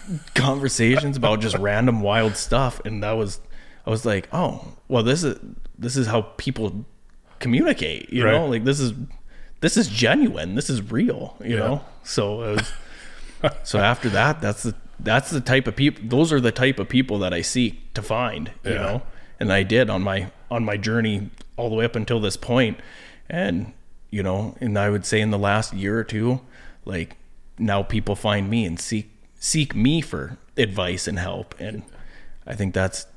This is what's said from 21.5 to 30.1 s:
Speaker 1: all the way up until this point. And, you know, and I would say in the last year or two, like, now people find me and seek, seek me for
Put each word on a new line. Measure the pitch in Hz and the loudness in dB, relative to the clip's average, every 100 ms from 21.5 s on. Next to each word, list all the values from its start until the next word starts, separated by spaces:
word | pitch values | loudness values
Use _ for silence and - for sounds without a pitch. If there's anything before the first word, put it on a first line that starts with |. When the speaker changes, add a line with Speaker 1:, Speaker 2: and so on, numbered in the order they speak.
| - | -6
Speaker 1:
all | 117 | -2
the | |
way | 110 | 0
up | 113 113 | 0 0
until | 107 117 | 0 0
this | 104 - | 0 -2
point. | - 123 113 - - - - - - | 0 2 2 0 -12 -20 -20 -20 -8
And, | 170 196 98 107 - - - - | -4 -2 -2 -4 -12 -20 -20 -8
you | 104 | -4
know, | 95 95 113 - | -2 -2 -4 -4
and | 120 101 | -2 2
I | 104 | 2
would | 104 | 0
say | - 107 | 2 2
in | 107 | 2
the | 101 | 2
last | 101 107 - | 4 2 0
year | 98 98 113 | -2 0 0
or | |
two, | 107 107 120 131 - - - - | -2 -2 0 -2 -6 -20 -20 -14
like, | - 92 87 - - - - - | -6 -6 -6 -12 -20 -20 -18 -4
now | 107 101 | 2 2
people | 101 110 104 98 | 2 0 0 0
find | 107 101 98 | 2 0 2
me | 117 | 0
and | 95 87 | 0 -4
seek, | - 107 - - - - | -4 -4 -6 -16 -20 -8
seek | - 160 139 | -2 0 0
me | 104 123 160 | 2 4 2
for | - | -2